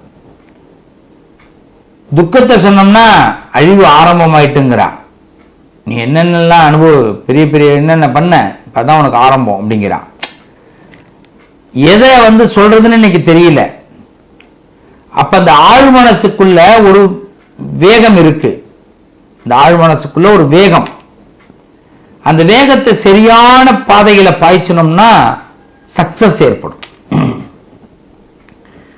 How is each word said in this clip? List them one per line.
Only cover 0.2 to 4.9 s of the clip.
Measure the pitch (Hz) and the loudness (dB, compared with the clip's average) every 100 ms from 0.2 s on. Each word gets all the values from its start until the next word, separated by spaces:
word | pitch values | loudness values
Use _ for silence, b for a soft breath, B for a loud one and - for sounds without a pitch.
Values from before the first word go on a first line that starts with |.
| _ _ _ _ _ _ _ _ _ _ _ _ _ _ _ _ _ _ _ 147 | _ _ _ _ _ _ _ _ _ _ _ _ _ _ _ _ _ _ _ -4
துக்கத்தை | 170 254 254 220 196 | 0 0 0 0 0
சொன்னோம்னா | 196 196 220 226 180 117 - - - | 2 2 2 2 2 0 -4 -8 -2
அழிவு | 160 196 175 151 | 0 2 2 2
ஆரம்பமாயிட்டுங்கிறான். | 170 175 160 151 143 143 131 113 92 | 2 0 0 0 0 -2 -2 -2 -4